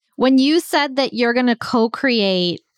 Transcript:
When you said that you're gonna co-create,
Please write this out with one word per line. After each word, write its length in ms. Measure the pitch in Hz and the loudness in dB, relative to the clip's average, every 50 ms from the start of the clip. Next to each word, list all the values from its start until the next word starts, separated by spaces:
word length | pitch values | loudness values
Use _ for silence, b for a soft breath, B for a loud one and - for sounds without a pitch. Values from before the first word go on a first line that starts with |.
| _ _ _ - | _ _ _ -2
When 200 | 247 262 269 262 | 2 2 4 4
you 220 | 262 285 311 339 | 4 4 2 0
said 360 | - - - 302 285 294 262 269 | -2 -2 -2 -2 -2 -2 -2 -4
that 160 | 269 - - | -4 -4 -2
you're 200 | 220 240 233 240 | -2 -2 0 0
gonna 220 | 247 254 247 233 | 0 0 0 0
co-create, 1080 | 233 - - - 240 226 233 - - - 269 240 226 202 196 185 180 180 175 165 - - _ _ | -2 -4 -4 0 0 0 0 0 -2 -2 0 0 2 0 0 0 0 0 -2 -4 -6 -10 _ _